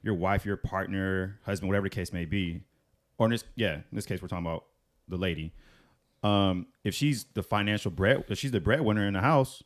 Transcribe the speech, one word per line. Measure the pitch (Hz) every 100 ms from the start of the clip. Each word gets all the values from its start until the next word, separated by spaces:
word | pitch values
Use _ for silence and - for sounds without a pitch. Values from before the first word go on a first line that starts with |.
your | 107
wife, | 95 92 98
your | 101 98
partner, | - 95 95 95 95 95 95 101
husband, | - 101 92
whatever | 98 98
the |
case | - 90
may | 87
be, | 82 98 90 82 - _ _ _ _ _
or | 113
in |
this, | 117 -
yeah, | - 107
in | 76 -
this | 104 -
case, | 92
we're | 92
talking | 90 85
about | 82 _ _ _ _ -
the | 92
lady. | 92 80 80 - - _ _ _ _ _
Um, | 104 101 98 90 87 _
if | 107
she's | - 143 127 -
the | -
financial | 95 104 101 104 104
bread, | 85 95 135 -
if | 101
she's | 139
the | 117
breadwinner | 87 135 123 107 101
in |
the | 98
house | 120 156 127 -